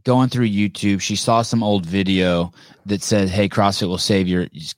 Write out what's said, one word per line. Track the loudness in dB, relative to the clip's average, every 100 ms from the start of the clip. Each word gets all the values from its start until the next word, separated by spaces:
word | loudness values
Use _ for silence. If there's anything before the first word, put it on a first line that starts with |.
going | 0 2 2
through | 2 0
YouTube. | 2 0 0 0 0
She | -2 -4
saw | 2 2
some | 2 0
old | 0 0
video | 0 -2 0 2 2 2 -2 -8 -20 -18 -6
that | -6
said, | 0 0 0
"Hey, | 0 0
CrossFit | 2 0 0 -4
will | -4
save | 0 0 2
your, | 0 -2 -8 -16